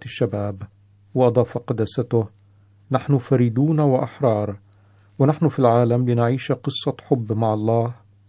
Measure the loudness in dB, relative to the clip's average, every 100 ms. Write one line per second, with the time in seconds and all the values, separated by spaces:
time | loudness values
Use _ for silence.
0 | -8 -4 -4 -2 -6 -8 -14 _ _ _
1 | _ 2 2 4 0 -4 -6 -4 -4 -4
2 | -2 -2 -2 _ _ _ _ _ -4 -4
3 | 0 -2 2 0 2 0 0 2 2 0
4 | -2 -2 0 0 -4 -8 _ _ _ _
5 | _ 0 2 2 0 2 4 4 2 0
6 | 0 0 0 -2 -4 -4 -4 -6 -6 -8
7 | -2 -2 -2 -2 0 0 0 0 0 -6
8 | _ _